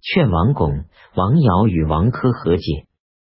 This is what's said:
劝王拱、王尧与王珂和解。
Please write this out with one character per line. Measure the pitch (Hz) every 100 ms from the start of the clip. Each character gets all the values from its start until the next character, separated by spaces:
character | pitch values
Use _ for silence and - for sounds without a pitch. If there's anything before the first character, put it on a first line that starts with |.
劝 | - 190 139
王 | 82 101
拱、 | 143 78 71 - _ - -
王 | 95 160
尧 | 131 90 110
与 | 85
王 | 78 78 110
珂 | - 127
和 | - 85 92
解。 | - 76 - _ _ _